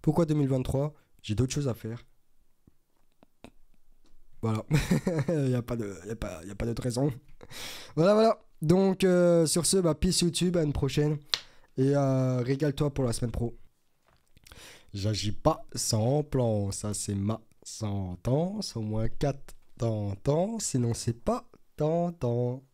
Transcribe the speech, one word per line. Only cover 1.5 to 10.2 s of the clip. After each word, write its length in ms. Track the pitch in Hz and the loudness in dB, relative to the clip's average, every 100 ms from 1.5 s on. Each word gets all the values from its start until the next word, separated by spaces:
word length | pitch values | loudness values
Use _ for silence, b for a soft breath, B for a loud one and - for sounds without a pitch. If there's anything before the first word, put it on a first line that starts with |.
choses 140 | - 143 | 0 -4
à 60 | |
faire. 300 | 107 110 117 - _ _ - _ _ _ _ _ _ _ _ _ _ - - - - - - - - - - | -4 -8 -12 -16 _ _ -20 _ _ _ _ _ _ _ _ _ _ -20 -20 -20 -20 -20 -20 -20 -20 -18 -6
Voilà. 240 | 113 107 - 147 - 160 | -4 -4 0 0 2 0
<laughs> 300 | - 160 135 | 0 -2 0
Y 260 | 160 135 | 0 0
a 80 | 123 | 0
pas 140 | 117 120 | -2 -6
de, 180 | 104 90 95 | -6 -8 -10
y 20 | |
a 60 | 110 | -8
pas, 280 | 101 85 | -8 -8
y 60 | 87 | -12
a 40 | 101 | -6
pas 100 | 117 | -4
d'autre 160 | 117 | -2
raison. 300 | 127 113 143 120 - - B B B B B | -2 0 -2 -2 -14 -20 B B B B B
Voilà, 200 | - 175 | 2 4
voilà. 300 | 214 220 - - - | 6 4 2 -6 -6
Donc, 440 | 151 185 190 185 | 4 6 6 4
euh, 420 | 190 180 175 170 160 | 4 6 6 6 4
sur 200 | 175 156 | 2 2
ce, 100 | 190 | 4
bah, 180 | 170 | 4
peace 280 | 151 185 165 | 2 0 2